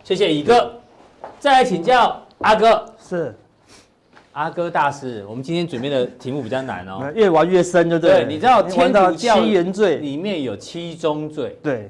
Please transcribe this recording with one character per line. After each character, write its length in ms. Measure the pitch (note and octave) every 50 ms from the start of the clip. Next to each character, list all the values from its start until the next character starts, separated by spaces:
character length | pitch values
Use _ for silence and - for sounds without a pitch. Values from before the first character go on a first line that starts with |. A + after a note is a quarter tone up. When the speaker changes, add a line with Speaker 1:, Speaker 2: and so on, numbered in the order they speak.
| _
Speaker 1:
谢 120 | - F#3+
谢 180 | F3+ G3+ F3 D#3
乙 80 | D3
哥， 300 | D3 D3+ A#3+ A#3+ - - - - - _ _ _ - _ _ _ - - - -
再 120 | - C#4 C4+
来 100 | C4 B3+
请 200 | B3 F#3 E3 E3+
教 360 | A3 B3+ B3 A3 F#3 - - - - _ _
阿 160 | - G3 A3
哥。 280 | F#3+ G#3+ A3+ G#3 - - - - - - -
Speaker 2:
是。 280 | F3+ E3+ D#3+ B2 G#2 - _ _ _ _ _ _ - - _ _ _ _ _ _ _ - _ _
Speaker 1:
阿 180 | _ C#3+ D3+ E3
哥 220 | D#3 F3 E3+ E3+
大 200 | E3+ F3 D3 C#3+
师， 320 | C#3 C#3 C3+ B2+ A#2+ G#2+ G2 G2+
我 60 | A2+
们 80 | B2+ C3
今 100 | E3 E3
天 140 | F3 F3 E3
准 120 | - A#2
备 80 | B2 C#3+
的 180 | C#3+ C3 B2
题 260 | - - - - B2+
目 100 | C3 D3
比 80 | B2 A2
较 120 | B2+ C3 C3+
难 200 | B2+ G#2 F2+ F#2+ F#2+
哦。 120 | F#2+ A#2 C3 C#3+
Speaker 2:
<laughs> 40 | D#3
越 160 | A3+ G#3+ F#3+
玩 180 | E3 D#3 D#3+ F3
越 140 | F#3 F3+
深 260 | F3 F3 - F3 E3+ E3+
就 120 | E3+ E3
对 100 | D#3+ F3
了。 80 | - C#3 -
Speaker 1:
对， 40 | -
你 120 | D3+ D#3
知 60 | F3 B3
道 160 | B3+ G#3+ F3+
天 240 | F3 F#3+ F3 F3 F3
主 60 | F3+ G#3
教 60 | F#3+
Speaker 2:
玩 80 | F3+
到 0 |
七 400 | F3 - - A#3+ A3 A3 A3 A3
原 200 | G#3 F3+ E3+ F#3
罪。 260 | F#3 G3+ G#3+ F#3 D3 -
Speaker 1:
里 200 | D3+ C#3+ C3+ D3+
面 240 | F#3 G#3+ G3 D#3+
有 160 | C#3 A#2 G2+ G2+
七 380 | - - - E3+ E3+ E3+ D#3+
宗 340 | E3+ - D#3 D3+ D3+ D#3 D3+
罪。 260 | D3+ D3+ B2+ G2+ - -
Speaker 2:
对。 260 | - D3+ C3 A2+ G#2